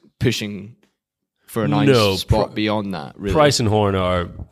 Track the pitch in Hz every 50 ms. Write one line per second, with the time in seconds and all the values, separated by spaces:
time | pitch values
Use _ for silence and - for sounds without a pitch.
0 | _ _ _ - - 123 110 - 113 101 104 92 95 113 - _ _ _ _ _
1 | _ _ _ _ _ _ _ _ _ - - 117 107 104 104 104 107 139 127 113
2 | 107 98 95 92 - - 110 107 - - - 107 107 107 107 110 104 98 92 78
3 | 69 60 - - 98 98 104 156 147 143 127 - 120 104 104 104 104 98 98 95
4 | 92 90 90 90 85 87 - 98 - -